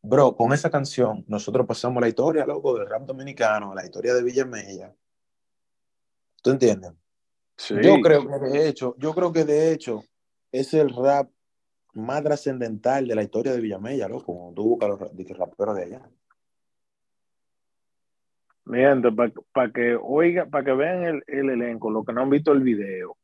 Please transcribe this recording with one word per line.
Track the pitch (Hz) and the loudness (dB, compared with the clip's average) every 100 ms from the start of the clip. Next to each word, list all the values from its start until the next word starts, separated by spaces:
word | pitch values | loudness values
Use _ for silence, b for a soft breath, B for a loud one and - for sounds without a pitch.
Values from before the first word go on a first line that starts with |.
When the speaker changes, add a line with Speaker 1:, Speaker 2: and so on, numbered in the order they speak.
Speaker 1:
Bro, | 107 131 131 - | 2 4 4 4
con | 117 | 2
esa | 143 160 | 2 0
canción, | 147 135 - 120 107 101 | -2 -4 0 0 -2 -6
nosotros | 104 104 123 123 | -6 -2 -2 -2
pasamos | 117 120 123 | -2 -2 0
la | 117 | 0
historia, | 113 139 160 | 2 0 2
loco, | 131 143 143 120 | -2 -2 -2 -2
del | 101 | -4
rap | 110 | -8
dominicano, | 135 135 135 127 110 107 101 | -8 -12 -12 -2 0 0 -4
la | 95 | -10
historia | 90 90 120 | -12 -6 0
de | 123 | 0
Villamella. | 123 123 127 117 98 95 95 _ _ _ _ _ _ _ _ _ _ _ _ _ _ _ | 2 -2 -2 -8 -14 -16 -18 _ _ _ _ _ _ _ _ _ _ _ _ _ _ _
¿Tú | 123 | 0
entiendes? | 135 123 98 92 82 _ _ _ _ _ _ | 4 4 2 -6 -20 _ _ _ _ _ _
Speaker 2:
Sí. | - 104 | -6 4
Speaker 1:
Yo | 170 202 | 8 8
creo | - 147 135 | 8 6 4
que | 139 | -6
de | 135 143 156 | -2 2 2
hecho, | 135 127 123 | 0 -6 -4
yo | 147 | -4
creo | 156 180 | 0 0
que | 165 | 0
de | 151 147 160 | 2 4 2
hecho | 156 127 110 - _ _ _ _ | 0 -4 -8 -10 _ _ _ _
es | 131 135 | -6 0
el | 156 143 | 2 2
rap | 120 131 143 135 _ _ _ _ _ _ | 2 2 2 0 _ _ _ _ _ _
más | 110 110 143 | -12 -6 -2
trascendental | 151 147 147 131 117 107 123 139 127 | -2 -2 -2 -4 -6 -2 -2 0 0
de | |
la | 110 | -2
historia | 104 110 135 | -2 -2 -2
de | 123 | -2
Villamella, | 113 95 107 139 98 | -4 -8 -6 -6 -6
loco. | 123 - 90 | -8 -10 -12
Cuando | 87 | -12
tú | 87 110 | -2 0
buscas | 117 104 | 2 0
los | 98 | -4
ra-, | 95 | -8
de | - | -12
que | 92 | -16
raperos | - 87 - 101 101 | -8 -8 -4 -4 -4
de | |
allá. | 87 123 - _ _ _ _ _ _ _ _ _ _ _ _ _ _ _ _ _ _ _ _ _ _ _ _ _ - | -8 -12 -20 _ _ _ _ _ _ _ _ _ _ _ _ _ _ _ _ _ _ _ _ _ _ _ _ _ -6
Speaker 2:
Mi | 117 | 2
gente, | 135 135 120 | 4 4 2
pa, | 110 120 - _ | 2 -2 -4 _
pa | 135 123 | -2 -2
que | 120 120 117 | 0 0 -2
oiga, | - 143 170 175 147 | -2 2 2 2 -2
pa | 147 | -4
que | 135 | 0
vean | 131 156 180 | 0 0 -2
el, | 175 147 - | -4 -6 -6
el | 139 135 | -4 -2
elenco, | 123 120 113 110 | -2 -4 -6 -4
los | 110 | -4
que | 107 | -4
no | 117 | -2
han | 135 | 2
visto | 143 156 | 2 4
el | 143 | 4
video | 127 107 98 92 90 - | 4 0 -4 -8 -10 -14